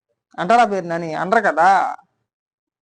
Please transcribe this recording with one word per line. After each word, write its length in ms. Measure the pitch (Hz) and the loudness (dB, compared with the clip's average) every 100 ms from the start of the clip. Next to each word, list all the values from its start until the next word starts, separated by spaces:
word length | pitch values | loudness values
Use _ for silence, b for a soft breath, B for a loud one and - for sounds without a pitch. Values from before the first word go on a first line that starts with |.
| _ _ _ - | _ _ _ -10
అంటారా 260 | 175 240 220 | 0 2 2
పేరు 200 | 196 170 | 0 -4
నాని? 280 | 170 170 | -6 -6
అనరు 280 | 156 175 226 | -6 -2 0
కదా. 540 | 202 151 180 190 135 - _ _ _ _ _ _ _ _ | 0 2 4 4 0 -6 _ _ _ _ _ _ _ _